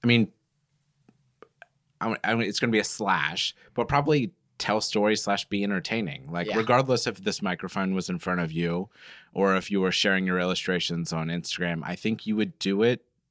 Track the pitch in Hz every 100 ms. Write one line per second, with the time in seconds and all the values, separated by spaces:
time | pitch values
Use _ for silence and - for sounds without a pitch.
0 | 120 120 107 - _ _ _ _ _ _
1 | _ _ _ _ - _ - _ _ _
2 | 113 110 - 113 104 101 120 110 98 -
3 | 101 90 73 90 - - - - 113 143
4 | 151 151 110 - _ - - 107 - 107
5 | 104 107 - 101 - 101 101 95 - 110
6 | 98 67 65 85 87 110 113 123 131 120
7 | - 101 98 98 101 90 92 - 95 95
8 | 90 90 - 90 85 80 85 85 101 _
9 | - - - - 98 95 90 101 92 90
10 | 104 95 92 90 90 90 - 90 - 85
11 | 82 82 80 87 - - 87 82 76 90
12 | 110 113 - 107 104 - 98 98 113 123
13 | - _ _